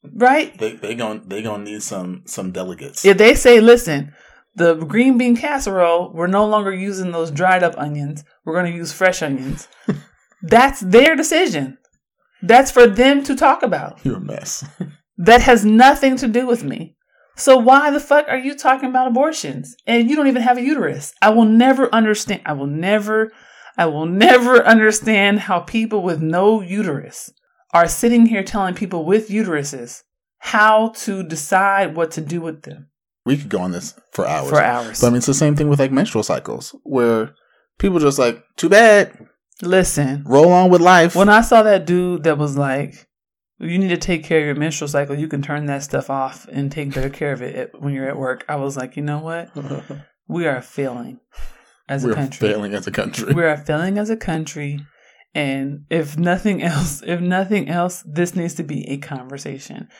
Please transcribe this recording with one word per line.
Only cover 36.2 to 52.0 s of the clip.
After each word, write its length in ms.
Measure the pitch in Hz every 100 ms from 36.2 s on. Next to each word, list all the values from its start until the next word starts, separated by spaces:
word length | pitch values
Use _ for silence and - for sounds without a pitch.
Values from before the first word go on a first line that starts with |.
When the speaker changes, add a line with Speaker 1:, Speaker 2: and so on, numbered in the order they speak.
Speaker 2:
cycles, 520 | - - - - - -
where 500 | - 135 117 113 110 _ _ _ _ _
people 200 | 196 175
just 200 | 147 139
like, 240 | 120 117 _ -
"Too 120 | 165
bad." 440 | 202 226 208 190 - - _ _ _
Speaker 1:
Listen. 600 | 175 190 180 - 135 143 143
Speaker 2:
Roll 260 | 135 170
on 180 | 180 185
with 100 | 175
life. 360 | 175 180 170 175
Speaker 1:
When 120 | 202
I 120 | 214
saw 220 | 226 233
that 240 | 214 196 160
dude 360 | 180 180 175
that 160 | 156 147
was 180 | 147 139
like, 520 | 139 135 147 - _ _ _ _ _ _
"You 200 | 165 180
need 100 | 190
to 80 | 175
take 260 | 180 165
care 160 | 151 160
of 80 | 147
your 80 |
menstrual 340 | 147 156 151 147
cycle. 280 | 147 143 143
You 120 | 156
can 140 | 143
turn 240 | 143 147 147
that 160 | 139
stuff 260 | 139 139 135
off 380 | 135 131 - -
and 180 | 139 139
take 240 | 156 143
better 160 | 139 135
care 220 | 139 147
of 100 | 127
it 140 | 123 -
at, 260 | - -
when 120 | 143
you're 140 | 139 135
at 100 | 139
work," 260 | 131 127 -
I 80 | 147
was 200 | 139 139
like, 200 | 127 -
"You 60 |
know 160 | 147 147
what? 320 | 160 165 170 147
Speaker 2:
<laughs> 500 | 143 151 - 143 _ _ -
Speaker 1:
We 180 | 170 160
are 140 | 131
failing 600 | - - 135 120 123 - _ - - - _ _ -
as 160 | 139